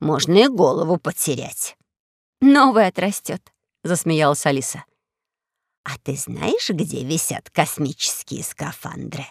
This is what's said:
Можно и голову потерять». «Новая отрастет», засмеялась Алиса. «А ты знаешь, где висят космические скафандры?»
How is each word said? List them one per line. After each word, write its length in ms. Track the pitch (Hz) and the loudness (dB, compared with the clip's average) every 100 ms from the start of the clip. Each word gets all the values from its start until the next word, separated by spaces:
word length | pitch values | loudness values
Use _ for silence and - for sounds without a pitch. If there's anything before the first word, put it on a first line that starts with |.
Можно 440 | 151 147 147 185 | -2 -2 4 6
и 40 | 269 | 6
голову 500 | 233 151 143 165 175 | 6 2 2 0 -2
потерять». 800 | - - - 127 - - - - _ _ _ _ _ - | -4 -6 -4 -4 -6 -10 -10 -12 _ _ _ _ _ 2
«Новая 480 | 269 285 277 220 190 | 6 8 6 6 2
отрастет», 520 | 185 185 196 - 185 _ _ _ _ | 2 -4 -4 -8 -10 _ _ _ _
засмеялась 640 | 165 175 170 160 147 147 151 | -4 -2 0 2 4 2 0
Алиса. 380 | 135 123 160 - _ _ _ _ _ _ _ _ _ | 0 -2 -10 -14 _ _ _ _ _ _ _ _ _
«А 140 | - 131 | -14 -12
ты 180 | - 135 | -8 -8
знаешь, 540 | - 120 165 453 - | -8 -6 -4 -2 -2
где 340 | 170 156 135 | -4 -4 -6
висят 460 | 127 160 - - - | -4 -4 -4 -6 -6
космические 920 | - 143 - 143 160 - - - - | 0 0 0 -4 -4 -6 -6 -10 -10
скафандры?» 840 | - - 147 - - 139 131 - 135 | -10 -10 -10 -10 -12 -12 -12 -12 -14